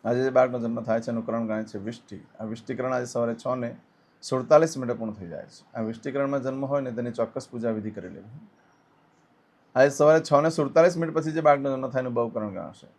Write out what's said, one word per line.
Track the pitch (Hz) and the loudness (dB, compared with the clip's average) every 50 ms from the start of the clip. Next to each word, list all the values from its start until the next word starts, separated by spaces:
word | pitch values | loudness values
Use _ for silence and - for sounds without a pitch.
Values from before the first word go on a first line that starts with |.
| _ | _
આજે | 110 120 123 131 | 0 0 0 0
જે | 131 | 4
બાળકનો | 127 127 127 127 123 123 | 4 4 4 4 2 -4
જન્મ | 117 117 117 117 | -4 -4 -4 -6
થાય | 113 113 113 117 | -2 -2 -2 -2
છે | 117 - | -2 -2
એનું | 117 117 117 | -4 -4 -4
કરણ | 117 113 117 117 | -4 -4 -4 -2
ગણાય | 110 107 110 110 | -2 -4 -4 -6
છે | 107 - 104 | -8 -10 -10
વિષ્ટિ. | 95 110 120 - _ _ 104 95 - _ _ - | -10 -10 -12 -12 _ _ -18 -18 -18 _ _ -12
આ | 110 | -10
વિષ્ટિકરણ | 110 110 117 - - 131 117 127 127 127 | -10 -10 -10 -8 -10 -6 -4 -4 -2 -2
આજે | 123 123 | -2 -4
સવારે | 120 - 123 120 117 117 | -4 -2 -2 0 0 -2
છ | 113 - 131 127 | -4 -4 -6 -4
ને | 127 120 117 - - _ _ _ _ _ _ _ _ - | -4 -4 -8 -8 -12 _ _ _ _ _ _ _ _ -6
સુડતાલીસ | - 139 131 123 113 156 151 165 160 160 135 | -4 -2 -2 4 6 6 8 8 6 0 -4
મિનિટે | 127 120 123 110 | -4 -4 -4 -4
પૂર્ણ | 113 110 107 | -4 -8 -8
થઈ | 98 95 85 | -10 -10 -10
જાય | 78 73 - | -10 -12 -12
છે. | - - - _ _ _ | -14 -20 -20 _ _ _
આ | 117 110 | -6 -6
વિષ્ટિકરણમાં | 110 113 113 - 143 127 139 139 135 139 139 120 | -6 -6 -6 -8 -6 -4 -2 -2 0 -2 -2 -2
જન્મ | 131 135 135 139 | -4 -4 -4 -4
હોય | 135 143 143 | -2 -2 -2
ને | 135 127 117 | -2 -2 -6
તેની | 117 120 120 113 | -6 -6 -6 -2
ચોક્કસ | 127 117 113 - 139 127 - | -2 -2 -2 -2 -10 -10 -8
પૂજા | - 120 113 117 | -10 -4 -4 -2
વિધિ | 110 107 101 107 | -2 -2 -4 -6
કરી | 104 101 90 92 | -8 -10 -12 -12
લેવી. | 92 - 95 107 120 156 - - _ _ _ _ _ _ _ _ _ _ _ _ _ _ _ _ _ _ _ _ _ _ _ _ _ | -14 -16 -18 -18 -20 -20 -20 -20 _ _ _ _ _ _ _ _ _ _ _ _ _ _ _ _ _ _ _ _ _ _ _ _ _
આજે | 127 135 143 | 4 4 4
સવારે | 139 - 151 151 156 160 | 6 4 6 6 6 6
છ | 160 - 151 143 151 | 4 4 4 4 4
ને | 165 | 4
સુડતાલીસ | 160 - 151 135 - 160 165 180 175 | 2 0 -2 2 4 6 6 6 4
મિનિટ | 170 170 160 156 | 2 -4 -2 -2
પછી | 160 151 160 151 | -2 -4 -2 -4
જે | 160 | 2
બાળકનો | 156 151 143 143 139 139 | 4 4 4 4 2 -4
જન્મ | 135 131 131 135 | -4 -4 -6 -4
થાય | 131 131 | -4 -4
એનું | 127 127 120 | -4 -2 -2
બહુકરણ | 120 120 117 - 120 107 104 | -2 -2 -2 -2 -6 -6 -6
ગણાશે. | 98 90 85 76 - - - - _ | -6 -8 -10 -10 -14 -18 -20 -20 _